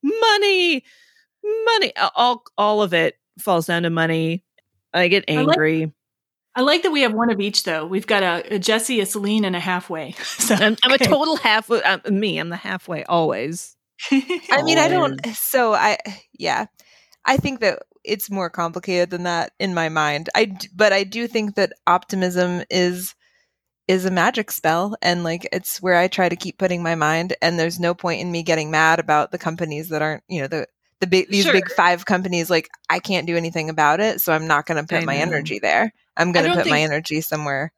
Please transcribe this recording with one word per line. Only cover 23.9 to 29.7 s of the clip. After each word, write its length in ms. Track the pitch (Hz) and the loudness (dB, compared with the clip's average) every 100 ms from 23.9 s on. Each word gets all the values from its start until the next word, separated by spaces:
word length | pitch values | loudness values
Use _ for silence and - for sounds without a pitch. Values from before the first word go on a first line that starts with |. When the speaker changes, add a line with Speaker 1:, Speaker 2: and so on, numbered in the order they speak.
| 185 185 | 0 2
Speaker 3:
a 60 | |
magic 400 | 185 180 254 208 | 2 2 0 -4
spell, 440 | - 160 165 202 214 | -2 0 0 0 -2
and, 220 | - 175 | -2 0
like, 240 | 170 170 - | -2 -4 -6
it's 300 | - - - | -8 -6 -6
where 160 | 185 175 | 2 4
I 100 | 180 | 2
try 220 | - 180 | 2 0
to 60 | 175 | 0
keep 220 | 190 - | -8 -4
putting 240 | 185 175 | -2 0
my 120 | 170 165 | -2 0
mind, 400 | 151 160 180 - | 2 0 -2 0
and 180 | 170 170 | 0 0
there's 200 | 165 170 | -2 0
no 140 | 170 | -2
point 280 | 175 175 147 | -2 -4 -4
in 100 | 180 | -4
me 120 | 170 | -4
getting 280 | 165 160 151 | 0 0 2
mad 280 | 156 160 165 | 2 4 2
about 320 | 160 151 143 | 2 2 2
the 60 | 180 | -4
companies 500 | - 165 165 | -6 -6 -6